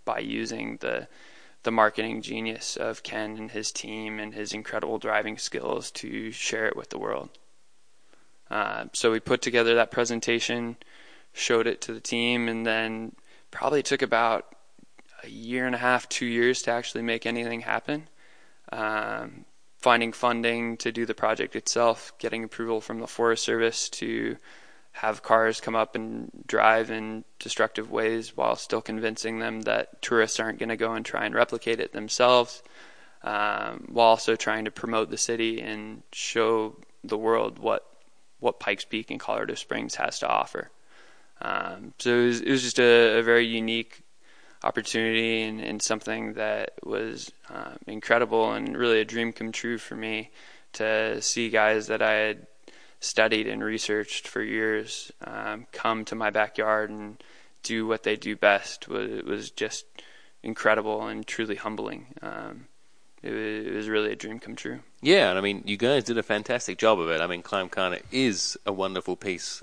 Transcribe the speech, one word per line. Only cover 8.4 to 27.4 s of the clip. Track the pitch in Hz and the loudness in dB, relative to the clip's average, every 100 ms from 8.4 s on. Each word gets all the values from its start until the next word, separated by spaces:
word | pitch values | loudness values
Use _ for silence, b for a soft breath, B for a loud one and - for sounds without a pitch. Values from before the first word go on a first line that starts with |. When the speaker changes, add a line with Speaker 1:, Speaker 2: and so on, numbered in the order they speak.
| - | -6
Speaker 1:
Uh, | 107 104 110 - | -2 -2 -4 -6
so | - 120 | 0 2
we | 113 | 2
put | - 127 | 0 0
together | 127 120 117 | 2 4 6
that | 117 113 | 6 4
presentation, | - 120 117 120 117 - 120 117 120 B B B B B | 2 0 0 0 0 0 -2 -4 -8 B B B B B
showed | - - 117 113 | -6 2 4 4
it | - | 0
to | - | -6
the | 113 | -8
team, | - 120 120 120 117 | -4 0 2 2 0
and | 113 | 0
then | 113 110 110 113 113 - b b b | 0 0 0 -4 -8 -14 b b b
probably | - 135 147 | -4 0 2
took | - 139 | 2 0
about | 123 117 117 107 - - - - - - - - | 2 4 4 2 -2 -16 -20 -20 -20 -20 -20 -20
a | - | -16
year | 110 113 127 | -12 -6 -2
and | 127 | -2
a | 123 | 0
half, | 123 123 - | 2 2 0
two | - 120 | -4 -2
years | 117 120 123 | 2 2 2
to | - | 0
actually | 120 - 120 | -2 -2 -6
make | 117 117 | -2 -2
anything | 117 117 117 117 | -2 -4 -4 -6
happen. | 113 113 - 151 160 b b b b b - | -4 -4 -2 -6 -6 b b b b b -12
Um, | 117 107 107 110 110 117 123 - - - - | -6 -2 -2 -4 -6 -8 -14 -20 -20 -20 0
finding | 127 117 117 | 4 4 4
funding | - 123 117 117 117 117 113 | 0 0 2 0 0 -4 -4
to | 117 | -4
do | 117 113 | -2 -4
the | |
project | - 110 113 - 110 | 0 0 0 -2 -4
itself, | - 117 117 113 - - | -2 2 4 2 -6 -8
getting | 117 113 | -4 -4
approval | 110 - 113 110 | -6 -6 -4 -4
from | - 113 | -4 -8
the | 113 | -6
Forest | - 117 113 | 2 2 4
Service | - 113 113 - - | 2 2 2 0 -4
to | - 117 113 113 120 B B B B B | -4 -4 -2 -4 -6 B B B B B
have | - 110 104 | -4 -2 -2
cars | - 113 113 110 | 4 6 6 2
come | - | -2
up | 113 110 113 | 0 0 -2
and | 110 113 120 - - | -6 -8 -10 -14 -2
drive | 110 107 113 113 | 6 6 6 2
in | 110 110 110 - | -4 -6 -8 -12
destructive | - | -14